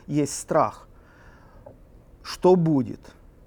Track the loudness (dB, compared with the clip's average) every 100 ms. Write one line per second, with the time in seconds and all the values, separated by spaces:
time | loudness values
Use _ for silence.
0 | -6 -4 -4 -6 -2 0 0 -2 -18 -20
1 | -20 -20 -20 -20 -20 -20 -20 -20 -20 -20
2 | -20 -20 -16 0 4 4 4 0 -2 -8
3 | -18 -20 -20 -20